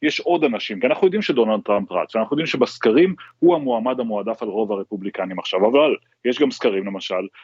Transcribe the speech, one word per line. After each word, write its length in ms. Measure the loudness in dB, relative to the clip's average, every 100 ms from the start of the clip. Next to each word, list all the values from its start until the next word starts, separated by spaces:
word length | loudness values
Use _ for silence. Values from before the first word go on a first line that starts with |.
יש 180 | -4 -2
עוד 240 | 0 0
אנשים, 360 | 0 -2 -6 -2
כי 80 | -2
אנחנו 200 | 2 2
יודעים 140 | 0
שדונלד 400 | -2 0 2 0 0
טראמפ 260 | -2 0
רץ, 240 | -4 -2 -2
ואנחנו 180 | -2
יודעים 140 | -2 -2
שבסקרים 680 | 0 -2 2 2 4 4 0 -12 _
הוא 160 | 2 4
המועמד 440 | 0 -2 -2 -2
המועדף 440 | -2 -4 -4 -6
על 60 | -4
רוב 220 | -2 -2
הרפובליקנים 680 | -2 -4 -8 -8 -6 -6 -6
עכשיו, 300 | -4 2 4
אבל 260 | 4 4 0 _ _ -4
יש 140 | 2
גם 120 | 0
סקרים, 340 | 2 0 0 -4
למשל, 420 | -8 -6 -4 -6 -12